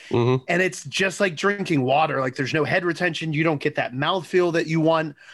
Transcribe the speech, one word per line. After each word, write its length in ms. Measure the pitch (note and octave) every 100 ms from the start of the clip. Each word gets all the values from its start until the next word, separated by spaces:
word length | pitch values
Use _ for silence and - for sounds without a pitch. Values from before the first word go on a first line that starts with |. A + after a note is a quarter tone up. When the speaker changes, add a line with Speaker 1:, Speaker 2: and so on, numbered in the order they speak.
| -
Speaker 1:
Mm-hmm. 340 | A#2 A#2+ C3 -
Speaker 2:
and 120 | F3
it's 240 | F#3 -
just 340 | C#3 - F#3+ -
like 160 | G3+
drinking 480 | D3 G3 G3+ F#3 D3+
water. 380 | B2+ C#3+ D#3 C3+
Like, 160 | C3 B2+
there's 160 | B2+
no 100 | D#3+
head 200 | C#3+ F#3
retention. 480 | F3+ D#3+ F3+ D#3+ D#3+
You 100 | D3
don't 200 | D#3+ D3
get 120 | D3+ D3
that 180 | A#2+
mouthfeel 580 | B2+ D3+ F#3 D3+ F#3 F3
that 140 | E3 D#3
you 120 | D#3+
want, 380 | D#3 D#3+ D#3 C#3+ -